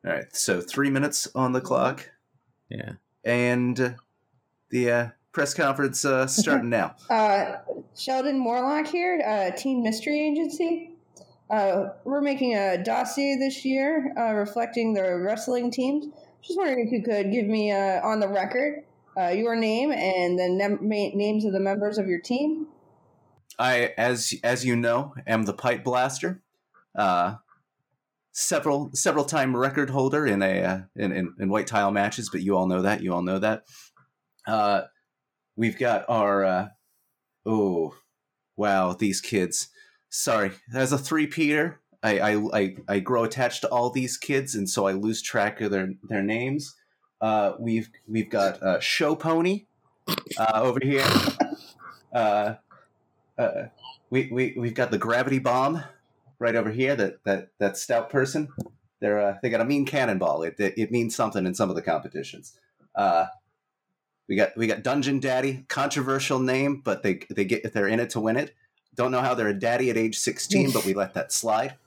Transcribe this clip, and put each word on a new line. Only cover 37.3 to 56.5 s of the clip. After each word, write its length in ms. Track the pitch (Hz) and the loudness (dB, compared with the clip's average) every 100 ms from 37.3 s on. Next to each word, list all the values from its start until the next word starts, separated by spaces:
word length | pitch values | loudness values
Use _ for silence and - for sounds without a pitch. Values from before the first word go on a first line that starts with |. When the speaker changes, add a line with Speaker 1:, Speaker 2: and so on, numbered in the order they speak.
| _ 107 | _ -2
Speaker 1:
oh, 500 | 110 101 85 78 - _ _ _ _ _ - | 2 2 2 -2 -6 _ _ _ _ _ -2
wow, 360 | 104 98 92 | 2 4 2
these 280 | 90 107 95 | 0 -2 -2
kids. 480 | - 107 90 - - _ - _ _ | -2 0 0 -4 -8 _ -20 _ _
Sorry, 420 | - - 113 98 98 - | -6 0 0 0 -4 -10
as 200 | 123 131 | -2 0
a 40 | 139 | 0
three-peater, 840 | 135 156 147 160 151 151 165 - _ _ | 0 -2 -2 0 0 2 0 -4 _ _
I, 180 | 110 101 | 0 2
I, 160 | 107 104 107 107 | 2 2 0 0
I, 180 | 98 95 - | 0 -4 -2
I 120 | 101 | -2
grow 240 | 95 123 113 | 0 0 0
attached 360 | 131 123 - | 0 -2 -2
to 80 | - | -2
all 200 | 123 120 | 0 0
these 260 | 131 127 - | -2 -4 -6
kids, 380 | - 139 135 110 | -2 -2 -2 -6
and 140 | 95 | -2
so 180 | - 98 | 0 0
I 60 | |
lose 280 | 95 107 110 | 0 -2 -4
track 380 | - 117 104 107 | -4 0 0 -2
of 120 | 107 | -2
their, 180 | 98 95 95 | -2 -4 -8
their 180 | - 107 | -6 -2
names. 500 | 101 110 131 143 139 - _ _ _ _ | -2 -2 -2 -4 -6 -16 _ _ _ _
Uh, 340 | 110 107 101 - | 0 2 2 0
we've, 300 | 117 113 110 - - | -2 -2 -2 -14 -4
we've 220 | 110 107 | -2 0
got, 320 | 110 98 92 | 2 2 2
uh, 160 | 95 87 | 0 0
Show 360 | - - 151 156 | 0 0 2 0
Pony, 500 | 160 165 175 202 _ _ _ _ - - - - | 2 2 2 0 _ _ _ _ -6 -6 -6 0
uh, 240 | 110 110 | 2 4
over 180 | 123 123 | 2 2
here. 220 | 135 139 135 - - - 285 - - - - - _ | 2 2 4 4 2 -2 -4 -4 -14 -20 -20 -20 _
Uh, 420 | 120 107 104 104 110 _ - _ _ _ _ _ - | 0 2 2 0 -6 _ -20 _ _ _ _ _ -2
uh, 260 | 120 - 117 _ - - _ | -2 -2 -8 _ -20 -20 _
we, 200 | 127 131 | -2 0
we, 220 | 120 127 - | -2 -2 -2
we've 160 | 120 | -6
got 180 | 113 123 | -2 -2
the 60 | 107 | 0
Gravity 420 | 110 117 131 135 | 0 0 2 0
Bomb 440 | 131 123 135 160 139 - _ _ _ _ | 2 2 2 -2 -8 -18 _ _ _ _
right 160 | 117 | 0